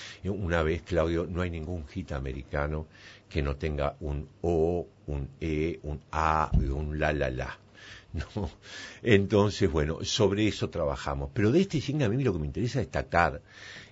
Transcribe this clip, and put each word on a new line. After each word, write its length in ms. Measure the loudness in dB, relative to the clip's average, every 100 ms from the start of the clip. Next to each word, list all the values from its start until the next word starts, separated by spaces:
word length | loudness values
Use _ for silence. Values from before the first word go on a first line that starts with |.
| -14 -8
eh, 60 | -6
una 320 | -4 0 2
vez, 200 | 2 0
"Claudio, 440 | 0 0 2 0 -2
no 140 | -2
hay 80 | -4
ningún 360 | -4 -6 -6 -6
hit 240 | -8 -6
americano 760 | -6 -4 -6 -4 -2 -2 -2 -6 -14 -20 -20 -6
que 140 | -2
no 140 | -2 -2
tenga 400 | -2 0 -2 -2
un 280 | -4 -4 -6 -4
O, 460 | 0 4 2 0 -4 -12 -8
un 200 | -6 -6 -6
E, 380 | -2 0 0 -2
un 180 | -8 -10 -4
A 380 | 0 2 2 2 2
y 60 | 2
un 320 | -2 -4 0
la, 140 | 0
la, 180 | 2 -2
la". 280 | -2 -6 -10 -18 -20 -20
<laughs> 260 | -20 -10
¿No? 380 | -8 -6 -6 -6 -8 -16 -16 -16 -6
Entonces, 680 | 6 6 6 4 4 4 2
bueno, 280 | 2 0 -2
sobre 460 | -4 2 4 4 2
eso 220 | 0 -4
trabajamos. 600 | -2 -2 -2 -4 -4 -4
Pero 180 | 2 4
de 80 | 4
este 200 | 2 0
jingle 260 | -2 0 0
a 20 |
mí 160 | 2
lo 80 | 2
que 60 | 0
me 80 | -2
interesa 320 | -2 -2 -2
destacar 640 | -2 -4 0 4 4 0 -10 -20 -18 -18 -6